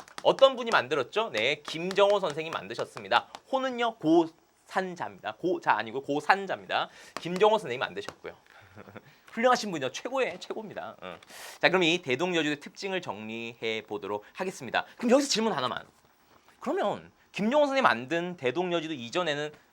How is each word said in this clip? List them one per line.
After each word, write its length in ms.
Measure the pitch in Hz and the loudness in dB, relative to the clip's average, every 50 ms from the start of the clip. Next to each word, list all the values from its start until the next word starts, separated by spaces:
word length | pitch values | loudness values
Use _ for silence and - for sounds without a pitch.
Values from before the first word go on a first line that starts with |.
| - - - - - | -20 -16 -14 0 2
어떤 320 | - 175 - 269 269 269 | 2 6 6 6 6 6
분이 140 | 240 240 226 | 2 0 2
만들었죠? 580 | 196 143 120 123 151 143 120 - - 208 226 214 | 2 2 2 2 0 -2 -2 0 -2 -2 -2 0
네, 320 | 135 107 110 135 151 147 | 0 0 2 2 0 -2
김정호 580 | - - - 160 170 185 190 185 202 202 208 196 | -4 -8 -8 -6 -6 -2 2 4 4 6 4 2
선생님 320 | 185 165 147 160 160 165 | 0 -2 -4 -4 -6 -6
만드셨습니다. 760 | 175 202 92 98 123 - 120 - - 117 104 95 117 113 - - - - - - | -6 -6 -6 -8 -6 -6 -6 -8 -8 -12 -4 0 2 0 0 0 -6 -20 -8 -4
호는요, 440 | - 262 262 262 247 240 240 233 233 | -4 -2 -2 -2 -2 -2 -2 -2 -2
고산자입니다. 1400 | - - 156 165 175 165 165 - _ _ _ _ _ _ - - 196 190 185 175 - 127 101 101 90 - 104 110 - | -2 2 4 4 4 4 2 -2 _ _ _ _ _ _ -6 -4 -4 -4 -4 -6 -8 -8 -10 -10 -10 -10 -10 -8 -4
고자 360 | - 175 185 - - 151 120 104 | -2 -2 -2 0 2 2 2 2
아니고 240 | 110 113 104 104 | 0 -2 -6 -6
고산자입니다. 880 | - - 143 147 147 - 196 196 196 180 139 107 95 85 92 123 165 - - - - - - - | -4 -2 -2 0 2 2 2 2 2 -2 -6 -6 -4 -4 -2 -2 -2 -4 -8 -14 -20 -16 -14 -10
김정호 360 | - 165 180 180 214 214 220 214 | -8 -6 0 4 4 6 6 4
선생님 220 | 170 139 120 135 | 0 -4 -4 -4
만드셨고요. 560 | - 90 90 98 98 - - - - - - - _ _ - - - - - | -4 -4 -6 -8 -10 -10 -12 -14 -14 -16 -16 -16 _ _ -20 -20 -20 -20 -20
<laughs> 540 | 104 101 - - 110 - - - _ _ - | -20 -20 -18 -18 -20 -20 -20 -20 _ _ -12
훌륭하신 400 | - 226 226 254 247 226 226 208 | -4 2 4 4 4 4 2 -2
분이요, 200 | 175 147 131 123 | -4 -4 -4 -4
최고의 480 | - - - 247 254 269 262 180 170 180 | -6 -6 -8 -6 -2 -2 -2 -2 -4 -8
최고입니다. 580 | - - - - 214 190 113 82 82 110 - - - | -10 -10 -10 -10 -10 -10 -10 -10 -12 -12 -12 -14 -14
응. 140 | 92 85 - - - - - - - - - | -14 -14 -14 -18 -20 -18 -18 -16 -16 -2 2
자, 100 | - 151 | 4 4
그럼 140 | 165 190 180 | 6 6 4
이 180 | 156 170 180 | 4 4 2
대동여지도의 580 | - 131 127 131 170 185 180 165 151 151 147 147 | 0 -2 0 0 0 0 2 2 2 0 -2 -4
특징을 420 | - - - - 190 196 190 180 | -6 -12 -14 -10 -8 -6 -6 -6
정리해 840 | 147 127 98 104 107 110 110 117 117 117 117 - 120 113 110 110 104 - | -6 -6 -8 -10 -10 -10 -8 -8 -8 -10 -10 -6 -4 -4 -4 -4 -6 -8
보도록 380 | 107 101 101 95 104 104 - - - | -8 -8 -6 -6 -6 -8 -8 -12 -10
하겠습니다. 520 | - 190 190 180 - 135 110 92 90 - - - - | -8 -8 -8 -8 -8 -8 -2 -2 -2 -2 -2 -6 -6
그럼 140 | 233 240 | 2 4
여기서 180 | 233 294 277 - | 4 4 4 2
질문 240 | - - 220 226 185 | 0 0 0 0 0
하나만. 320 | 139 127 123 101 - - - _ _ _ _ _ _ _ _ _ _ _ _ _ _ | 0 -2 -2 -4 -6 -10 -14 _ _ _ _ _ _ _ _ _ _ _ _ _ _
그러면 520 | - 247 320 392 285 202 156 92 80 87 - _ _ _ | -6 -4 -2 -2 -2 -2 -2 -4 -8 -14 -20 _ _ _
김정호 360 | - - 196 220 269 302 294 277 | -6 -2 0 2 4 4 4 4
선생님 160 | 269 269 240 | 4 4 4
만든 520 | 139 117 113 127 131 165 170 175 180 175 | 4 4 2 0 -2 -2 -2 -2 -2 -4
대동여지도 580 | 175 131 127 127 170 185 180 175 165 156 160 160 | -2 -2 0 0 0 0 0 0 -2 -2 -4 -6
이전에는 600 | 127 117 117 110 175 180 160 143 147 151 151 147 - _ _ | -8 -8 -4 -2 -2 0 0 -2 -2 -4 -6 -8 -14 _ _